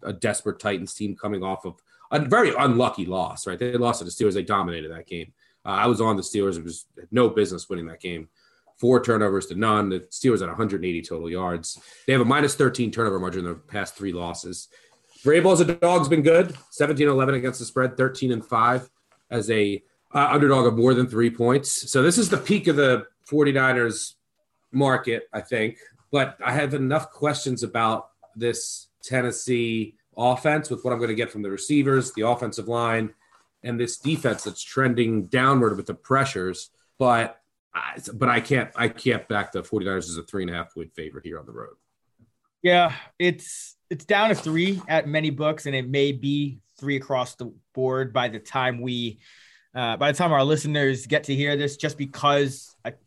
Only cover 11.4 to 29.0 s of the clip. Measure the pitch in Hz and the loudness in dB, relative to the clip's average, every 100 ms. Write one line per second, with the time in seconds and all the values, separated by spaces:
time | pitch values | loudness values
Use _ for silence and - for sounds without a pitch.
11.4 | 90 87 80 - - - - 131 117 139 | -4 -6 -8 -14 -20 -8 0 2 4 4
12.4 | 143 - 135 - 117 113 110 95 92 92 | 2 2 2 2 -4 0 -2 -2 -4 -6
13.4 | 87 85 _ 104 95 - 98 87 85 85 | -6 -8 _ -8 -8 -8 -8 -6 -8 -10
14.4 | 90 90 - _ _ _ _ _ 139 165 | -12 -14 -16 _ _ _ _ _ 4 6
15.4 | 180 170 170 170 170 180 143 160 147 165 | 6 6 4 4 4 4 4 4 6 6
16.4 | 175 - - - 147 143 147 135 131 135 | 4 -2 -18 -2 0 2 2 4 2 0
17.4 | 127 127 120 - 127 127 127 131 131 117 | -2 -6 -6 -2 -2 0 -2 0 -2 -2
18.4 | - 117 117 127 131 _ _ _ _ 120 | -2 0 2 0 -4 _ _ _ _ -4
19.4 | 104 110 104 101 - _ _ 143 143 143 | 0 0 2 -2 -10 _ _ 0 2 4
20.4 | 143 135 120 113 123 123 123 113 117 117 | 6 6 6 6 4 4 2 2 2 2
21.4 | 117 139 139 - - 135 147 180 196 190 | 2 2 0 -6 0 4 4 4 2 0
22.4 | - 208 - 143 135 120 - _ - 147 | 2 2 4 4 4 2 -2 _ -4 2
23.4 | 143 135 131 123 117 107 - - _ _ | 4 4 2 2 0 -2 -10 -14 _ _
24.4 | _ _ _ 127 139 127 123 113 - 107 | _ _ _ 0 2 2 0 -4 -6 -10
25.4 | - 117 110 110 - _ _ 143 131 - | -4 -2 -2 -4 -20 _ _ -2 -2 -2
26.4 | 127 127 147 139 131 156 156 - 147 139 | -4 -2 -2 -2 0 -2 -4 -4 -2 -2
27.4 | 139 120 117 117 113 110 - _ _ 110 | -4 -4 -4 0 0 0 -6 _ _ -4
28.4 | 117 113 - - - _ | -4 -4 -8 -12 -16 _